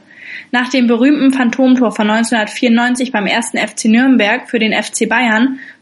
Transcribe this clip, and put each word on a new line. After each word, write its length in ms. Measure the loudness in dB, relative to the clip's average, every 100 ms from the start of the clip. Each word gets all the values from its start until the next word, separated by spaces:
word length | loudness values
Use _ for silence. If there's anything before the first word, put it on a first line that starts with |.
| _ -20 -18 -18 -6
Nach 180 | -4 -2
dem 200 | 0 2
berühmten 440 | 2 2 2 2
Phantomtor 600 | 2 0 2 2 4 2
von 160 | 0 0
neunzehnhundertvierundneunzig 1040 | 0 0 -2 -4 -2 0 2 0 -2 -4
beim 140 | -2 -2
ersten 300 | -2 -4 -4
F 200 | -6 -2
C 120 | 0
Nürnberg 640 | 2 4 2 2 -2 -4
für 80 | -4
den 140 | -2
F 180 | -2 -4
C 160 | -4 -2
Bayern 540 | 0 0 2 0 -2 -14 -8